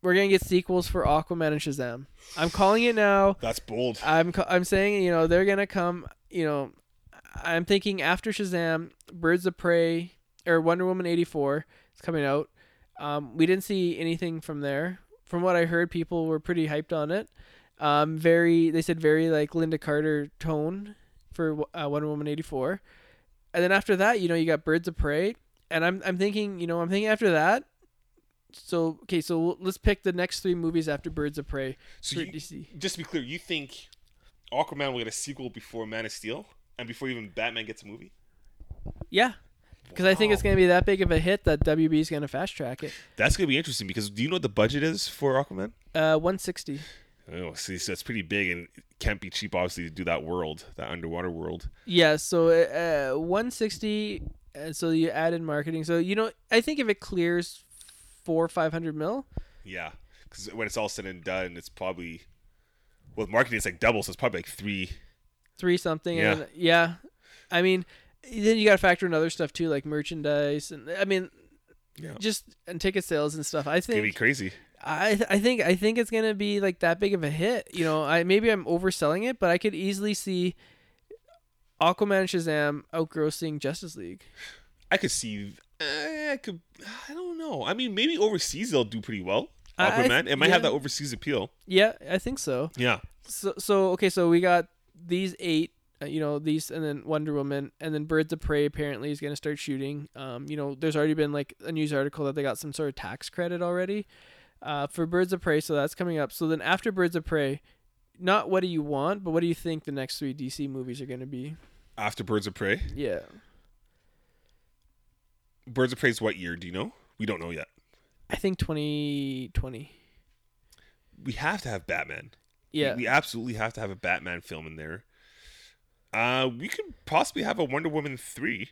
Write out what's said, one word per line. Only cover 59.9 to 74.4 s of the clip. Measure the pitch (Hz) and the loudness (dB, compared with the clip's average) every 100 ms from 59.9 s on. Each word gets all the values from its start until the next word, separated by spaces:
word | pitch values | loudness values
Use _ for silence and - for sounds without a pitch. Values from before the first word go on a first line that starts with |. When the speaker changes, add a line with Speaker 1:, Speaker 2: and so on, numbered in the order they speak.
| - - _ - | -12 -20 _ -20
Speaker 2:
'cause | - 104 | -16 -14
when | 107 110 | -6 -4
it's | - | -2
all | 107 | -4
said | - 95 | -4 -10
and | 92 | -8
done, | 80 92 92 87 | -4 -4 -4 -8
it's | - | -16
probably, | - 92 90 87 82 - _ _ _ _ _ _ _ - | -8 -6 -6 -10 -12 -18 _ _ _ _ _ _ _ -18
well, | - 104 | -8 -2
marketing | 113 123 113 | 2 2 0
is, | 101 | -4
like, | 87 | 0
double, | 110 110 | 2 2
so | 98 | -2
it's | - | -2
probably, | 123 95 | -2 -2
like, | 85 | -10
three. | - 101 101 92 - - _ _ _ _ _ | -10 -6 -6 -6 -10 -18 _ _ _ _ _
Speaker 1:
Three | 180 175 | 0 0
something. | - 160 - 170 | 0 -4 -4 2
Speaker 2:
Yeah. | 160 | 2
Speaker 1:
And, | 107 151 | 2 -4
yeah. | 151 170 170 170 170 339 _ _ - _ | -2 4 6 4 0 -16 _ _ -20 _
I | 175 | 2
mean, | 185 185 175 - _ _ | 2 2 -2 -16 _ _
then | 254 226 208 226 | -12 0 4 6
you | |
gotta | 214 196 | 8 8
factor | 196 175 185 | 6 4 2
in | |
other | 160 160 | 2 0
stuff, | - 160 | 0 -4
too, | - 165 | -2 -2
like | 143 | -2
merchandise | 147 151 143 160 147 147 147 147 - | -2 -4 -4 -4 -2 0 0 -2 -6
and, | 156 151 | -14 -10
I | 175 | -4
mean, | 196 190 185 _ _ _ _ _ _ - | 0 0 0 _ _ _ _ _ _ -18
Speaker 2:
Yeah. | 156 147 | -16 -4
Speaker 1:
just, | 208 208 - _ - | -2 -4 -8 _ -12
and | 170 | -4
ticket | 190 190 | -2 -2
sales | 180 160 147 156 | -2 0 0 -2
and | 147 | -4
stuff. | 156 147 | -4 0
I | 165 | 0
Speaker 2:
It's | 180 | 2
gonna | 220 | 0
be | 214 | 0
Speaker 1:
think | - | 2
Speaker 2:
crazy. | 117 135 | 2 2